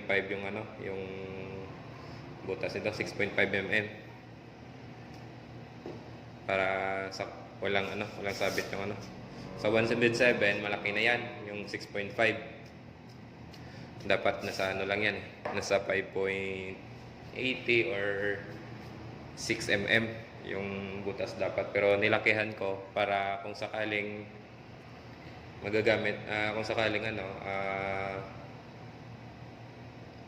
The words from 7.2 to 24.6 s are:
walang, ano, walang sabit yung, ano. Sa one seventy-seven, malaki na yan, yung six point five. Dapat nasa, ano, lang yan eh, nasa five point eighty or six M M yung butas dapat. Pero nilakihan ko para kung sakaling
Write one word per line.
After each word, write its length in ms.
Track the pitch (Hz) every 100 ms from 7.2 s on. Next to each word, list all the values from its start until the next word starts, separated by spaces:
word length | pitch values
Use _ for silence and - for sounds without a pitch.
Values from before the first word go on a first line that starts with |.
| 95 - - -
walang, 240 | 98 101 98
ano, 160 | 98 104 -
walang 160 | 98 95
sabit 320 | 98 95 -
yung, 200 | 98 101
ano. 40 | 104 - - - - - -
Sa 80 | 107
one 160 | 113 113
seventy-seven, 720 | 120 120 117 123 110 104 104
malaki 320 | 104 101 101
na 100 | 104 117
yan, 140 | 120 117 - 104
yung 160 | 104 98
six 160 | 104 -
point 240 | 104 101
five. 240 | 107 110 - - - - - - - - - - - - - - - - -
Dapat 400 | 104 98 104 -
nasa, 320 | 101 - 95 95
ano, 80 |
lang 160 | 98 101
yan 160 | 107 98
eh, 100 | - - - 101
nasa 240 | - 98 -
five 240 | 95 92
point 640 | - 95 98 98 95 95 95 - - - - -
eighty 560 | - 131 123 - 117 110
or 560 | 101 101 98 101 101 - - - - - - - - - -
six 320 | - - -
M 160 | 101 101
M 240 | 113 113 110 - -
yung 560 | 92 95 98 98 98 98 98
butas 240 | 95 95 -
dapat. 320 | 92 - 98
Pero 240 | 101 101 101
nilakihan 560 | 107 107 113 107 107 107
ko 240 | 98 98 -
para 480 | 104 101 101 98 98
kung 160 | 104 104
sakaling 720 | 107 110 107 104 104 104 104 - - -